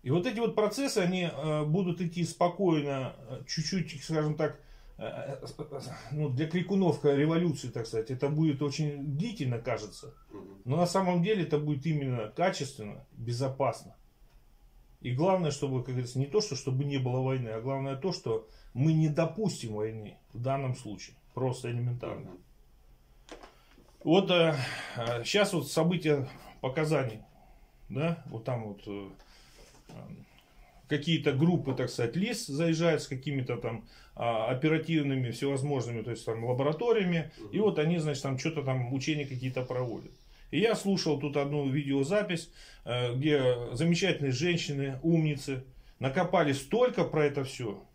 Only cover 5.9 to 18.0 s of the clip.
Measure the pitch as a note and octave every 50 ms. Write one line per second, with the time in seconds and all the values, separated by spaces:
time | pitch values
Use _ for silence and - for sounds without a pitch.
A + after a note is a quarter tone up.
5.9 | - - - - C#3 D3+ D3+ C#3+ B2 B2+ D#3+ D#3 E3+ F3+ F3+ F#3 G3+ F#3+ F#3+ E3+
6.9 | - - - D3 C#3+ C#3 C#3+ D#3 E3 E3 F3 E3+ C#3 - - B2+ - B2 A2 -
7.9 | - A2+ A2 - C3 B2 - C#3 D3+ D3+ D#3+ D#3+ C#3 C3 D3 D3 C#3 - D#3 D3
8.9 | D3 C#3+ C#3 D3 C3+ D3 F#3+ A#3+ G3+ - D3 B2+ A#2+ A2 - B2+ A#2 G#2 G#2+ G2+
9.9 | - - - - - - - - - G2+ F2+ F#2+ G2 F#2+ - A#2 C3+ E3 F3 F3
10.9 | F3 F#3+ F#3+ F3+ F3+ F3 E3+ G#3 A3 G3 D#3+ - D3+ D3 D3+ D3+ D3 C3+ - E3
11.9 | D#3 D3 C#3 C3 B2+ A#2 G#2+ G#2+ - - E3+ F#3+ F#3 - C#3 B2+ - - G#2+ G2+
12.9 | G2 - - _ - - A#2 A#2 A#2+ A#2 C3+ C3 B2+ - C#3 B2 - - - -
13.9 | - _ - - _ _ - - _ - _ - - _ - - _ - - _
14.9 | - _ - B2 B2 B2+ D#3+ F#3+ F#3+ F#3 E3+ D3 C3+ - D3+ C#3 C3 B2+ B2+ C3+
15.9 | B2+ B2+ B2 A#2+ - C3 C#3 C#3 - G#3+ G#3 - C3 B2 - C3 B2+ C3 C#3+ C#3+
16.9 | C#3 C3+ B2+ B2 B2 C3 C3 C3 C3+ C3 A#2+ A2+ A2 A2+ A#2 C3 C3+ C3+ C3+ C#3
17.9 | C3+ C3